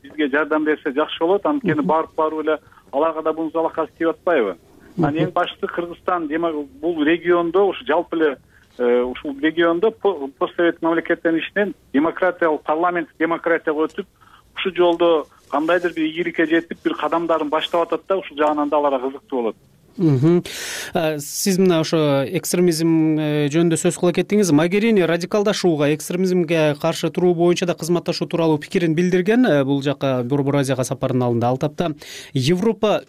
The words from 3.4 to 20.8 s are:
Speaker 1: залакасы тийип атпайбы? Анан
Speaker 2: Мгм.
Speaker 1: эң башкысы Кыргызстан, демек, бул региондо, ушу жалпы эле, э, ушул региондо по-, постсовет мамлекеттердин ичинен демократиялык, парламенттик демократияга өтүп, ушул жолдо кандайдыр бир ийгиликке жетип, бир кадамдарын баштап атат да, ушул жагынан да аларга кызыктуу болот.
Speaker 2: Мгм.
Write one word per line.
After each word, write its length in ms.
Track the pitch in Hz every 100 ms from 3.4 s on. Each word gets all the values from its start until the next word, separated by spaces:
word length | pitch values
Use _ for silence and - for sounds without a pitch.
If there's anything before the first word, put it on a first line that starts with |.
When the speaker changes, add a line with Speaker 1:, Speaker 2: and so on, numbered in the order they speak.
| 160
Speaker 1:
залакасы 380 | 165 160 - 151 -
тийип 100 | 165
атпайбы? 480 | 160 180 151 101 - _ - - -
Анан 160 | 151
Speaker 2:
Мгм. 100 | 156
Speaker 1:
эң 80 | 165
башкысы 340 | 175 175 - 190
Кыргызстан, 600 | - 170 160 - 175 151
демек, 260 | 160 170 151 139 135
бул 240 | 165 165
региондо, 580 | 147 170 175 175 170 180
ушу 220 | 196 - -
жалпы 300 | 165 - 165
эле, 200 | 151 131 _ _ _ -
э, 240 | 123 123
ушул 340 | 123 127 151 139
региондо 500 | 156 160 170 170 220
по-, 380 | 220 202 160 139 -
постсовет 440 | 170 - 170 170
мамлекеттердин 560 | 165 165 165 165 170 160
ичинен 360 | - 196 202 - _
демократиялык, 720 | 139 160 - 185 175 165 151
парламенттик 520 | - 156 175 175 156 -
демократияга 680 | 165 160 170 160 160 151 160
өтүп, 200 | - 190 _ _ - _ -
ушул 160 | 190
жолдо 520 | 170 175 170 170 156 - _ -
кандайдыр 440 | 143 160 180 175
бир 120 | 165 156
ийгиликке 400 | 160 170 170 156
жетип, 320 | 165 165 -
бир 120 | 165
кадамдарын 540 | - 151 170 170 160 151
баштап 340 | 156 156 170
атат 200 | 165 160 -
да, 80 | 190
ушул 200 | - 147
жагынан 320 | 151 151 147
да 80 | 151
аларга 280 | 147 135 131
кызыктуу 360 | 139 - 131
болот. 140 | 113 - _ _ _ -
Speaker 2:
Мгм. 460 | 160 131 156 175 - - - -